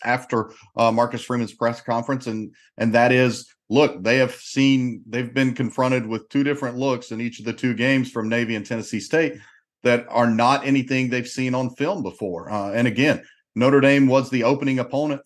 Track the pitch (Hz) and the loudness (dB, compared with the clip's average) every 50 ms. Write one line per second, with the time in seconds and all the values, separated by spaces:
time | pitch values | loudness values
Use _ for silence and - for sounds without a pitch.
0 | - 120 123 127 - - 127 113 107 - - - - _ - - 117 113 113 120 | -4 -2 -2 -2 -2 -2 -2 -2 -2 -4 -10 -20 -20 _ -2 0 2 2 4 2
1 | 120 120 127 117 - - 123 120 117 104 - - 117 117 117 - - - 117 117 | 0 0 -2 -6 -6 -4 -4 -2 -4 -4 -4 -2 -2 -2 -2 -4 -4 -4 -4 -2
2 | 117 - 135 131 - 117 110 110 107 101 - _ _ _ _ - 113 113 107 117 | -2 -4 -4 -4 -4 -6 -8 -8 -8 -10 -14 _ _ _ _ -4 0 2 4 4
3 | 120 123 127 127 127 123 107 - - _ _ _ _ - 104 139 147 - - 92 | 6 6 6 4 4 2 0 -4 -12 _ _ _ _ 0 2 4 4 2 0 -2
4 | 95 113 123 135 127 120 - - - - - 139 135 135 135 131 127 123 113 98 | -2 2 2 2 2 0 -2 -8 -14 -6 0 2 4 4 4 2 0 -2 -6 -10
5 | - 113 110 123 123 117 117 135 131 131 123 - 139 131 - - 127 131 127 127 | -12 -8 -6 -6 -6 -4 0 0 0 0 0 -2 -4 -4 -2 -2 0 0 0 0
6 | 113 110 113 110 - _ - 139 139 143 143 143 139 120 123 123 135 139 127 120 | -2 -4 -6 -8 -6 _ -2 0 0 0 -2 -4 -6 -8 -6 -4 -2 -2 -2 -4
7 | - - 117 110 120 117 117 - 107 117 - - - 127 117 107 120 135 135 131 | -6 -10 -8 -6 -6 -8 -8 -8 -8 -8 -6 -4 -4 -4 -2 0 2 2 2 2
8 | 123 127 - 120 107 110 117 120 117 110 113 107 98 - 120 113 104 - - 104 | 0 -2 -4 -6 -4 -2 -2 -2 -2 -2 -4 -6 -6 -6 -6 -6 -6 -6 -8 -8
9 | 92 - - 160 165 147 - 104 - _ _ _ _ _ _ _ - 123 120 120 | -4 -2 0 0 0 0 -4 -8 -20 _ _ _ _ _ _ _ 0 2 2 2
10 | - - - 117 120 117 113 113 117 127 143 135 131 139 139 135 123 131 135 131 | 0 -2 0 2 2 2 4 4 4 2 2 2 0 0 0 0 0 0 -2 -2
11 | 127 123 123 123 117 - - 135 131 127 127 127 127 123 - - 143 165 202 170 | 0 0 -2 -4 -4 -6 -6 -4 -4 -2 -2 -2 -4 -4 -4 -4 -4 -2 -2 -4
12 | 113 92 - - 107 95 87 82 - - 107 104 98 101 101 117 120 120 101 117 | -6 -8 -8 -8 -8 -8 -8 -8 -8 -6 -6 -4 -4 -2 -2 0 0 0 2 2
13 | 139 151 117 - - - _ _ _ _ - 110 123 135 139 139 135 139 139 139 | 2 2 2 0 -4 -16 _ _ _ _ -2 2 4 4 6 6 6 6 6 6
14 | 139 131 127 135 131 131 131 123 113 123 139 139 143 139 131 127 120 - 139 139 | 6 4 4 2 2 0 -2 0 2 2 2 0 0 -2 -2 -2 -4 -4 -4 -4
15 | 151 151 139 139 - | -2 -4 -4 -8 -10